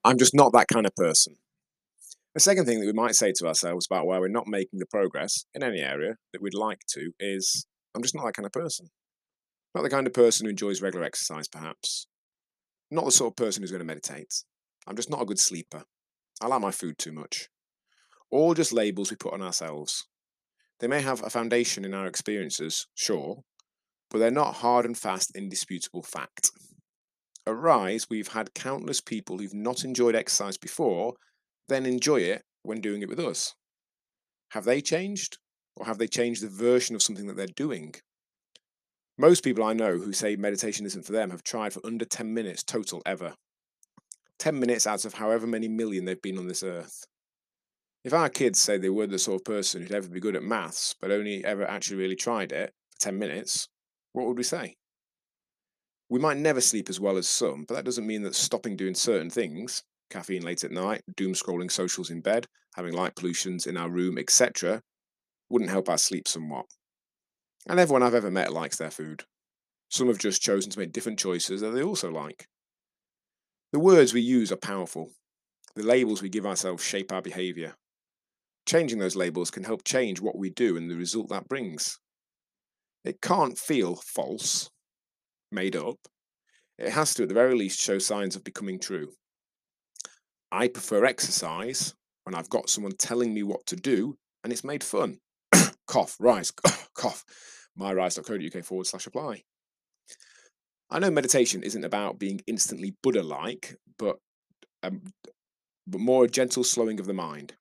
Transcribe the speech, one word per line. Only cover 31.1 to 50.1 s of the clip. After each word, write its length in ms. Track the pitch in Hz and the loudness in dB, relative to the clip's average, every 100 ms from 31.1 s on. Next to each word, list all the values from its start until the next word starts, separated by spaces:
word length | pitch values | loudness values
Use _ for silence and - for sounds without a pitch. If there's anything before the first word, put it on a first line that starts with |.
| - _ _ _ _ - | -4 _ _ _ _ -2
then 180 | 135 131 | 0 2
enjoy 360 | 127 147 139 | 2 4 4
it 220 | 87 110 _ _ | 2 0 _ _
when 180 | - 110 | -8 -4
doing 200 | 104 104 | -4 -4
it 80 | 101 | -6
with 100 | - | -4
us. 340 | 151 - - - _ _ _ _ _ _ _ _ _ | -4 -4 -6 -8 _ _ _ _ _ _ _ _ _
Have 120 | 110 | -4
they 180 | 101 135 | 2 2
changed? 560 | 139 160 196 202 - - _ _ _ - | 2 -2 -2 -6 -8 -10 _ _ _ -12
Or 100 | 107 | -8
have 120 | 107 | -2
they 100 | 113 | -2
changed 340 | - 120 113 | 0 0 -2
the 80 | 104 | -8
version 460 | 95 120 123 123 110 | 0 4 4 2 0
of 80 | |
something 240 | - 101 101 | 0 0 -10
that 80 | 95 | -8
they're 120 | 95 | -10
doing? 480 | 85 147 104 78 - _ _ _ _ _ _ _ _ _ _ _ - | -6 -6 -6 -10 -18 _ _ _ _ _ _ _ _ _ _ _ 6
Most 260 | 147 175 | 8 8
people 200 | 135 113 | 4 2
I 100 | 110 | 2
know 240 | 113 107 87 | 2 0 0
who 160 | 101 | -2
say 220 | 95 107 101 | -2 -2 0
meditation 480 | 104 101 113 101 101 | -2 -2 -4 -4 -8
isn't 200 | 98 82 | -10 -4
for 60 | |
them 200 | 107 101 | -2 -2
have 120 | 90 | -6
tried 300 | - 120 104 | -6 -4 -6
for 120 | - 113 | -6 -8
under 200 | 113 113 | -6 -4
ten 280 | - 113 | -4 -4
minutes 300 | 113 104 85 | -4 -4 -6
total 380 | - 113 101 85 - | -6 -4 -4 -6 -6
ever. 300 | 95 87 - _ _ _ _ _ - _ - _ _ | -6 -8 -12 _ _ _ _ _ -20 _ -20 _ _
Ten 220 | 156 143 | -2 0
minutes 280 | 123 117 107 | 0 2 2
out 160 | 101 | 0
of 120 | 110 - | -4 -4
however 300 | 107 113 113 | 0 0 0
many 220 | 113 113 | -2 -2
million 380 | 110 110 95 90 | -2 -2 -2 -4
they've 160 | 92 | -6
been 160 | 98 95 | -6 -6
on 100 | 90 | -6
this 160 | 90 | -6
earth. 420 | 95 87 80 - - _ _ _ _ _ _ _ _ _ 127 | -6 -8 -12 -18 -20 _ _ _ _ _ _ _ _ _ 0
If 80 | |
our 160 | 156 151 | 2 2
kids 300 | - 131 98 | 2 2 4
say 180 | - 101 | 2 2
they 120 | 95 | 2
weren't 220 | 101 101 | 0 0
the 80 | 98 | -2
sort 220 | 113 95 | -2 -2
of 40 | 104 | -2
person 360 | 104 95 92 | -2 -2 -4
who'd 100 | 90 | -4
ever 160 | 101 | -6
be 140 | 92 | -6